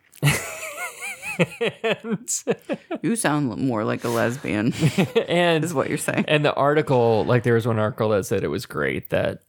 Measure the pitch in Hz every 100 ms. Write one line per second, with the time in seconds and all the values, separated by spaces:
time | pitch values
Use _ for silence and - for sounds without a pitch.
0 | _ - 143 - - - 640 679 719 -
1 | 403 508 831 762 175 - 226 - 226 220
2 | 226 214 247 - - - - 277 - 339
3 | 151 226 151 147 135 101 127 110 117 120
4 | 120 117 113 131 - 104 110 - 151 -
5 | 175 226 - 175 175 160 165 143 - 156
6 | - - 151 151 143 - 139 151 147 127
7 | 117 110 90 123 120 117 120 110 107 -
8 | 110 101 - 101 76 87 - - 69 69
9 | - 92 - -